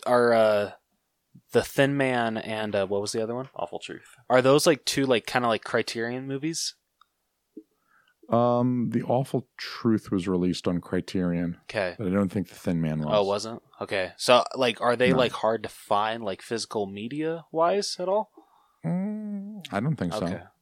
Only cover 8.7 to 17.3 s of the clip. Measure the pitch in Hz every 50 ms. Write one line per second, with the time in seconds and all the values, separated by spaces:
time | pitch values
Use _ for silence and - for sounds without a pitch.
8.7 | 123 123 117 113 113 123 123 - 123 127 139 - - 127 - _ _ - - -
9.7 | - - - 117 110 101 - - 104 95 87 98 92 90 90 90 87 - - 98
10.7 | 90 85 - - - 90 - - - 95 90 87 87 87 87 85 87 - _ -
11.7 | - 110 95 90 87 - 110 90 92 101 101 92 - 104 87 - - - - 101
12.7 | 87 82 80 78 78 78 76 - 107 104 98 98 101 104 104 110 117 - - _
13.7 | _ - 107 - 110 98 92 90 - - - - 123 120 - - - 127 131 120
14.7 | 110 - 113 120 120 117 127 127 131 127 123 113 - - - 110 113 110 104 -
15.7 | - - - - 107 101 107 110 113 117 113 101 95 - - - 120 110 - -
16.7 | - 113 101 95 98 101 107 120 143 147 156 160